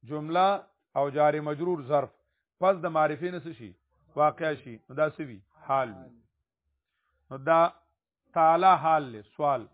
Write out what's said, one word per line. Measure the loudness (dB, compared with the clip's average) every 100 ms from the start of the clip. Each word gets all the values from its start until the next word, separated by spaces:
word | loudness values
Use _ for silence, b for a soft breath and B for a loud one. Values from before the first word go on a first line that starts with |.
جمله | -10 -10 -4 0 2 0 -6 _ _ -4
او | -2
جار | 2 2 2 -4
مجرور | -6 -4 -6 -2
ظرف | -2 -2 _ _ _ _ _
پس | 0 0
د | -2 0
معرفې | 0 -2 -8
نه | -10 -14
څه | -16
شي؟ | -18 -20 _ _ _ 0
واقع | 0 0 -6 -6
شي. | -10 -20 _
نو | -4
دا | -4
څه | -4 -14
وي؟ | -14 _ _ -4
حال | -2 -2 -8
وي. | -20 -20 _ _ _ _ _ _ _ _ _ _ _
نو | -10
دا | 2 4 4 0 _ _ _ _ _ 2
تعالی | 4 6 6 4
حال | 4 0 0
له | -12 -18 _
سوال. | -2 -2 -6